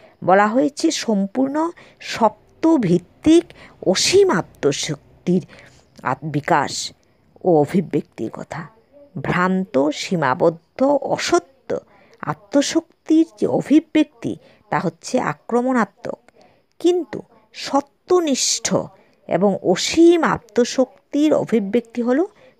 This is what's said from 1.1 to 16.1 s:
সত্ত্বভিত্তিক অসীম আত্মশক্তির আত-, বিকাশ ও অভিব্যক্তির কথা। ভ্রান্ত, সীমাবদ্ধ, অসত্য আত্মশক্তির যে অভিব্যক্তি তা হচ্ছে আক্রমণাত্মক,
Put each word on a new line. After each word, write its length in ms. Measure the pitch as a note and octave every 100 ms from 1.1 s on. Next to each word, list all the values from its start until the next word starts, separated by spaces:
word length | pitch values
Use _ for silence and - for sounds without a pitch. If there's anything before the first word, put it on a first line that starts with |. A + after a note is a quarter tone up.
| G3+ G3 B3+ C4+ D4 E4+ - - _
সত্ত্বভিত্তিক 1400 | - - G#3+ - _ _ E4 D#4+ F#3 F3 - _ D4+ E4+ - - - _ -
অসীম 440 | F#3+ - G4 F#4+
আত্মশক্তির 1160 | G3 - - C#3+ C#3+ - C#3+ _ _ - F3+ - - - - _ -
আত-, 160 | - -
বিকাশ 680 | D#3 C#3+ D#3+ D#3 A#2+ - - - _ _ _ -
ও 160 | F#3 D#3
অভিব্যক্তির 720 | C#3+ F#3+ D#3 D3+ - - A2
কথা। 360 | - - D3 E3 _ _ - - -
ভ্রান্ত, 680 | - E3 F#3 F#3 F#3+ - D4+
সীমাবদ্ধ, 960 | - - F3 C3+ C3 E3+ E3+ _ -
অসত্য 920 | C4+ C#4+ - - - F4 - _ - - - _ _ _
আত্মশক্তির 1080 | - - - C#4+ C4+ E4 - _ - D#4+ D#4+ -
যে 60 | -
অভিব্যক্তি 880 | - - D4+ - D#4 D4+ _ - F#3+ - _ _
তা 80 | D#3
হচ্ছে 420 | F3 - - B3+
আক্রমণাত্মক, 1000 | D#3 D3 - A#3+ B3+ B3+ G#3 _ -